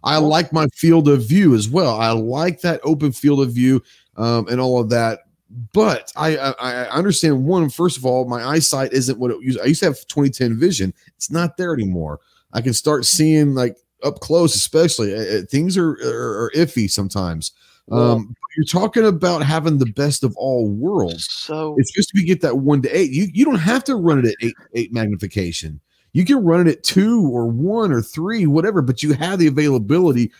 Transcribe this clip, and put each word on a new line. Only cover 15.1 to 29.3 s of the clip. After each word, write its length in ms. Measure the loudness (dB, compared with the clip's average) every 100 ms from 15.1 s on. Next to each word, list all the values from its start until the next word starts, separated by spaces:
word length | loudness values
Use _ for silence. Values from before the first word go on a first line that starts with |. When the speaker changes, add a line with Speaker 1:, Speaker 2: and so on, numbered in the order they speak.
Speaker 1:
Uh, 240 | -2 -4 -4
uh, 40 | -2
things 260 | -2 0 0
are, 160 | 0 -2
are, 420 | -4 -4 -6 -4
are 80 | -2
iffy 360 | 0 0 0 -2
sometimes. 640 | -2 -4 -4 -4 -6 -10 _ _ _ _
Speaker 2:
Well 260 | 2 2
Speaker 1:
Um, 220 | 2 -2 -14 -10 -4
you're 80 | -2
talking 400 | 0 0 2 2
about 360 | 2 0 0
having 360 | 0 0 0 0
the 140 | 0 0
best 260 | -2 0
of 140 | -2 -2
all 320 | -2 0 -2
worlds. 580 | -2 -2 -2 -2 -4 -10
Speaker 2:
So 440 | -10 -10 -8 -4 -2
Speaker 1:
It's 140 | -2
just 180 | 0 0
to 120 | 0
get 180 | 0 0
that 160 | 0 0
one 240 | 2 2
to 60 | 0 0
eight. 140 | 0
You, 180 | -2 -2
you 120 | 2
don't 120 | 2 2
have 280 | 0 0
to 120 | -2 0
run 220 | 2 2
it 80 | 2
at 80 | 0
eight, 120 | -6 -6 _
eight 180 | -6 -4
magnification. 880 | -4 -4 -4 -6 -4 -6 -6 -12 -14 _ _ _
You 100 | -2
can 180 | 2 2
run 240 | 4 4 4
it 40 |
at 120 | 2
two 460 | 0 2 2 2 2
or 180 | 0 -2
one 460 | -2 -2 0 0
or 80 | 0
three, 460 | -2 -6 -4 0 2
whatever, 340 | 2 2 0
but 220 | 0 -2
you 100 | -2
have 260 | -2 -2